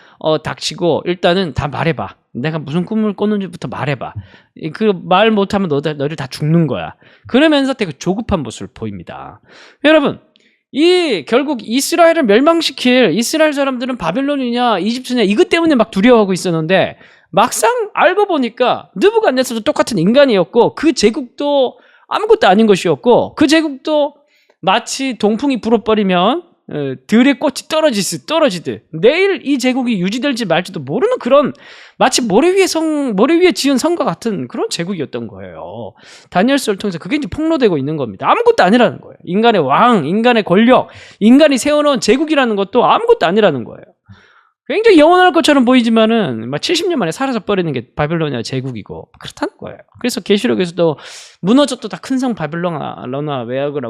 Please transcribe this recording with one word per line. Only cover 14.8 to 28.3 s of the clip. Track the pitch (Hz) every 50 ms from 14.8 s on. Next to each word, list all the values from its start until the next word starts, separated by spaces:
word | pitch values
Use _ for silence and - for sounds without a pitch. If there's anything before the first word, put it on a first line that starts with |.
이집트냐 | 180 214 233 254 254 - 247 247 214
이것 | 185 208 240 - -
때문에 | 349 339 339 330 302
막 | 240 214 -
두려워하고 | - 190 190 254 247 226 208 190 190
있었는데 | 175 - 185 165 165 160 156 190 180 135 85 - - - - _ _ _ _
막상 | - 180 220 254 - - - 440 494 508 427 - -
알고 | - - 330 370 403 415
보니까 | 403 349 294 247 226 - - 247 226 151 110 - - _
느부갓네살도 | 185 240 403 453 453 440 349 254 254 254 - 240 226 208
똑같은 | 302 294 - 302 - 247 175
인간이었고 | 160 190 233 277 285 269 220 190 165 - - 233 214 151 -
그 | - - 320 262
제국도 | - - 226 220 311 254 240 _ - 285 285 285 277 254 240 - - _ _ _ _ _
아무것도 | _ - - 415 440 453 - 247 202
아닌 | 185 214 226
것이었고 | 214 196 170 - 180 151 131 - 247 233 160 98 95 -
그 | - 302
제국도 | 262 302 330 311 311 277 262 - 311 302 302 285 294 285 _ _ _ _ _ _ _ _ _
마치 | - 190 190 240 233 - - - 269 269 233
동풍이 | - - 208 226 214 285 285 262 220 -
불어버리면, | 220 233 214 220 - 220 214 208 190 185 175 180 214 277 349 349 _ _ _ _ -
어, | - 151 143 135 131 127 _
들의 | - 208 226 254 285 277 -
꽃이 | - 294 - - - -
떨어지듯, | 320 311 320 302 233 202 175 - 175 139 -
떨어지듯 | -